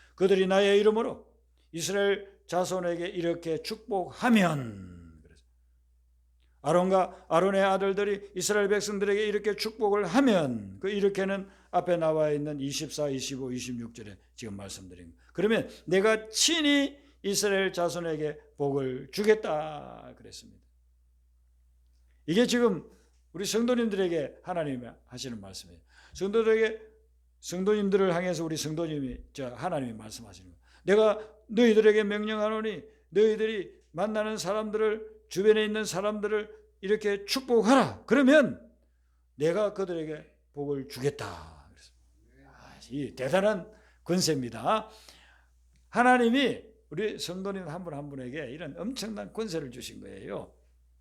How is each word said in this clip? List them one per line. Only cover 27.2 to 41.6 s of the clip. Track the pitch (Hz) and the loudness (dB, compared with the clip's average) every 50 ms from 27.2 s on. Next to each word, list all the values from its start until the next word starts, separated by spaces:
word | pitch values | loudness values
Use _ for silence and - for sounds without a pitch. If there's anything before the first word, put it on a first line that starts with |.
| _ _ _ _ | _ _ _ _
성도님들을 | - - 170 185 190 208 214 208 202 196 202 196 196 185 165 | -12 -8 -6 -2 2 2 2 2 2 2 2 4 4 2 2
향해서 | 175 185 180 170 151 165 | 0 0 -2 -2 -2 -4
우리 | 156 - | -4 -4
성도님이, | - - 151 156 165 170 156 156 147 135 127 120 - - - - | -4 -4 -4 -4 -4 -4 -4 -4 -4 -6 -6 -8 -12 -16 -16 -12
저, | 143 131 123 | -10 -10 -10
하나님이 | 120 113 151 180 170 143 131 120 | -8 -6 -6 -4 -4 -4 -4 -6
말씀하시는 | 110 107 107 110 - - 113 101 90 90 92 90 | -8 -12 -14 -16 -16 -16 -18 -18 -20 -20 -20 -20
거예요. | 85 _ _ _ _ _ - | -20 _ _ _ _ _ 2
"내가 | 180 196 214 220 214 208 214 - - - _ _ - | 4 6 6 6 6 4 0 -4 -14 -20 _ _ -2
너희들에게 | 214 220 247 226 214 220 214 214 208 214 208 | 4 6 6 8 8 8 8 8 8 6 4
명령하노니 | 202 208 208 214 214 220 214 208 214 220 220 220 220 190 - - - - _ _ _ | 2 0 -2 -2 -2 -2 -2 -2 -2 -2 -2 -4 -6 -6 -8 -12 -16 -20 _ _ _
너희들이 | 165 202 220 220 214 - 220 220 226 196 160 - - - _ _ | 2 4 4 4 4 2 0 -2 -2 -4 -6 -10 -12 -20 _ _
만나는 | - 156 196 220 214 214 214 214 220 214 | -6 -4 -2 -2 -2 -2 -2 -2 -4 -4
사람들을, | 160 180 208 220 220 208 202 214 220 214 214 220 - - - - _ - | -4 -4 -2 -2 -4 -2 -2 0 0 0 0 -2 -6 -12 -20 -20 _ -8
주변에 | - 175 202 214 214 214 214 | -4 2 6 6 6 6 4
있는 | 208 208 214 214 | 0 -2 -4 -4
사람들을 | 190 156 185 202 214 214 208 202 208 214 208 214 - - - _ _ _ _ | -4 -4 -2 -2 -2 -2 -4 -4 -2 -2 -4 -4 -6 -14 -20 _ _ _ _
이렇게 | 196 190 214 208 208 202 202 202 202 | -2 0 0 0 0 0 -2 -2 -4
축복하라. | - - 269 262 - 240 226 190 214 277 262 190 135 - - - | -4 -4 -4 0 2 2 4 6 6 6 6 4 2 -2 -8 -2
그러면 | - 220 285 269 254 302 311 254 156 117 - - - _ _ _ _ _ _ _ _ _ _ _ _ _ | 2 4 6 6 8 8 8 6 4 0 -6 -14 -20 _ _ _ _ _ _ _ _ _ _ _ _ _
내가 | 131 147 165 170 214 214 202 202 | -2 0 0 0 0 0 -2 -2
그들에게 | 196 190 180 175 165 156 156 151 151 156 - _ _ _ _ - | -4 -6 -4 -6 -6 -6 -8 -10 -12 -14 -20 _ _ _ _ -12
복을 | 143 143 143 143 139 131 - | -8 -6 -4 -4 -6 -6 -10
주겠다." | - 127 127 143 - - 113 101 87 82 80 80 - - | -6 -4 -2 -2 -2 -4 -8 -12 -12 -14 -16 -18 -20 -20